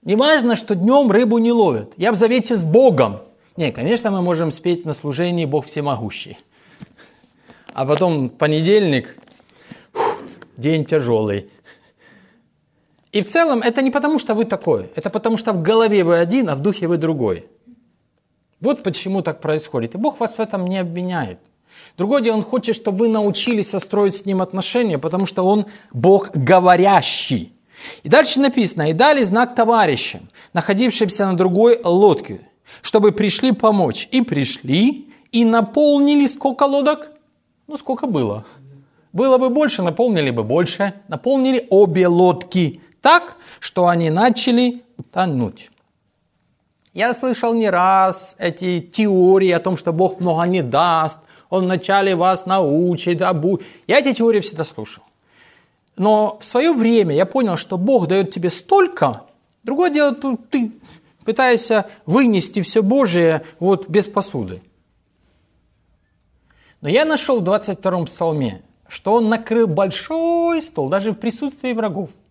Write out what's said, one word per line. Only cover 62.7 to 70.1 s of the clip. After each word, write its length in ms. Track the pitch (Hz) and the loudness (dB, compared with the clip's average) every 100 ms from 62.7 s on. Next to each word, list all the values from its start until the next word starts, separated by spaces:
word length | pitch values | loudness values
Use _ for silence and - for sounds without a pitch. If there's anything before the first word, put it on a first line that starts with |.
| 220 | 0
Божие 600 | 196 269 240 170 165 156 - - | 2 2 2 2 2 0 -6 -4
вот 300 | 180 190 190 | 0 0 0
без 180 | 180 202 | -2 -2
посуды. 560 | 202 190 147 95 90 _ _ _ _ _ _ _ _ _ _ _ _ _ _ _ _ _ _ _ _ _ _ | -6 -6 -8 -8 -12 _ _ _ _ _ _ _ _ _ _ _ _ _ _ _ _ _ _ _ _ _ _
Но 80 | 147 | -2
я 160 | 214 | 0
нашел 360 | 311 302 - 247 | 0 -2 -2 -2
в 40 | |
двадцать 340 | 175 202 208 185 | 0 -2 -4 -6
втором 260 | 190 180 160 | -4 -4 -6
псалме, 560 | - 165 151 127 92 _ _ _ | -4 -4 -2 -4 -8 _ _ _
что 260 | - - | -10 -2
Он 140 | 226 220 | 0 2
накрыл 380 | 226 226 226 226 | -2 -2 0 0
большой 960 | 156 196 - - | 0 -2 -4 -6